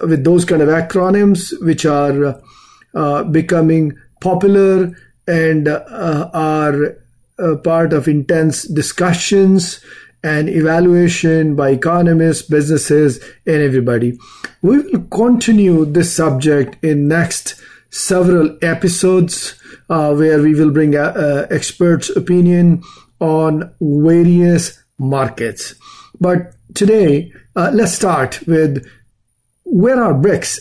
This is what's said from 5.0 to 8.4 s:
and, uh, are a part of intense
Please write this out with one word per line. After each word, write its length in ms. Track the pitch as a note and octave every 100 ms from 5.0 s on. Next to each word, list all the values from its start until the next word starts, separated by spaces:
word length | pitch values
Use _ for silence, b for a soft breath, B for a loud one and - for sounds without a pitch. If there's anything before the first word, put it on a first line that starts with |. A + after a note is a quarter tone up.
| B _ -
and, 380 | E3 D#3+ D#3 D3
uh, 640 | D3+ - - E3+ D3+ E3+
are 640 | D#3+ D#3 D#3 D3+ C#3+ D3+ - _ _ _ -
a 160 | F3 D3
part 360 | - E3 E3
of 140 | D#3 C#3+
intense 560 | D3 C#3 D#3+